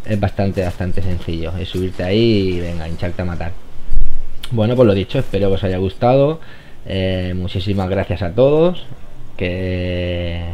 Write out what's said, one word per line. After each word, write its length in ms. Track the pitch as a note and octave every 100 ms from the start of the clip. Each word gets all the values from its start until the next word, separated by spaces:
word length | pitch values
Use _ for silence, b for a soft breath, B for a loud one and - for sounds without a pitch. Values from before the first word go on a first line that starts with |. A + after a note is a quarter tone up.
| A2
es 140 | G#2+
bastante, 440 | G2 - G2 F#2+
bastante 380 | F2+ - F2+ F#2
sencillo. 500 | F#2+ F2 - E2 D#2+ F2+
Es 120 | -
subirte 340 | F2+ F#2 -
ahí 540 | F2+ G#2 A#2 G#2+ F#2+ F2
y 20 |
venga, 280 | F2 F2 D#2+
hincharte 360 | E2 F2+ F2
a 20 | F2
matar. 400 | E2+ E2+ F#2 - - - - - - - - -
Bueno, 240 | A2 G#2+ B2
pues 100 | A#2+
lo 80 |
dicho, 240 | G2 F#2 C#3
espero 320 | - G2 G2
que 60 | F#2+
os 80 |
haya 140 | F#2+ F#2
gustado. 640 | F#2+ - A#2+ C3+ C#3+ D#3+ B B B B -
Eh, 480 | F#2+ F#2+ F#2 F2+ F2+
muchísimas 540 | F#2 G2+ F#2+ G2 F#2
gracias 320 | G2 F#2 F#2+
a 120 | F2+
todos. 520 | G#2 C3+ D3+ E3+ E3+ - - - - - -
Que 1080 | F2+ F2+ F#2 F#2 F2+ F2+ F2+ F2 F2 E2+ F2